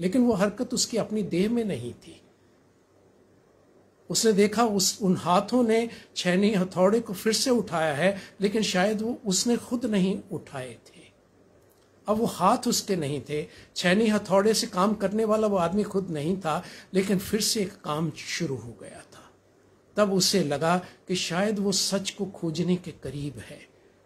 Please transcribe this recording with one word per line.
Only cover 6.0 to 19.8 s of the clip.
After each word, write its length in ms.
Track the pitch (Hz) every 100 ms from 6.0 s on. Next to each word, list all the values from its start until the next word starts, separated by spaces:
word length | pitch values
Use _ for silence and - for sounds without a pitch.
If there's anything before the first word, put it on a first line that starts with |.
| - -
छैनी 380 | 180 180 208
हथौड़े 460 | 202 185 165 190 226
को 120 | 233
फिर 200 | 185 220
से 180 | 214 269
उठाया 440 | 240 - 165 160
है, 240 | 139 180 196 - -
लेकिन 220 | 202 220
शायद 400 | 208 185 196 214
वो 180 | 220 - 214
उसने 300 | 180 240 233
खुद 300 | - 240 247
नहीं 340 | 208 185 208 -
उठाए 400 | 156 - 139 127
थे। 280 | 113 - - - _ _ _ _ _ _ _ _ _ -
अब 80 | 214
वो 100 | 233
हाथ 420 | - 185 247 247
उसके 280 | 214 - 185
नहीं 260 | 139 143 -
थे, 200 | 151 165 - - -
छैनी 300 | 175 196 226
हथौड़े 480 | 214 208 196 208
से 120 | 214 233
काम 280 | 180 202
करने 300 | 214 190 214
वाला 220 | 220 220 214
वो 100 | 196
आदमी 260 | 170 202
खुद 280 | 202 196 190
नहीं 260 | 156 151 190
था, 240 | 165 156 - - -
लेकिन 240 | 185 196 185
फिर 220 | - 220
से 200 | 208 226
एक 120 | 185
काम 380 | - - 151 165
शुरू 460 | - - - 165 131
हो 200 | 117 117
गया 200 | - -
था। 300 | - - - _ _ _ _ _